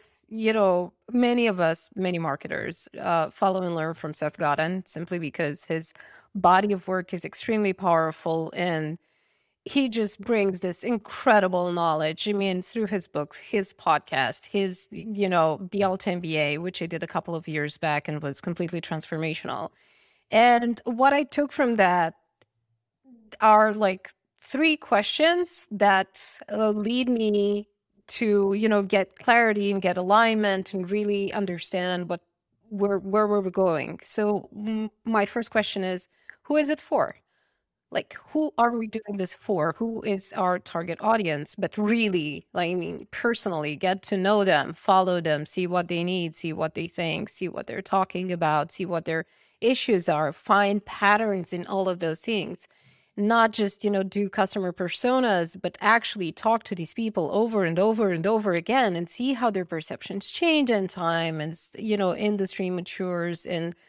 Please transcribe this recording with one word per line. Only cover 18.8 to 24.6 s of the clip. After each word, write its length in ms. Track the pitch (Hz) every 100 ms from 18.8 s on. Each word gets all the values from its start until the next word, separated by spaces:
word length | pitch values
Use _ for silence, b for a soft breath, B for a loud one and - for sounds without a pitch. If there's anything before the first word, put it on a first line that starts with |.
transformational. 880 | - 156 - 156 160 151 - 127 - b b b b b b
And 500 | 214 240 240 240 233 -
what 280 | 233 269
I 100 | 285
took 280 | - - 294
from 260 | - 254 226
that 380 | 185 180 165 - _ _ _ _ _ _ _ _ 262 240 _ -
are, 340 | 214 214 214
like, 360 | 214 202 185 - - _ _
three 340 | - 262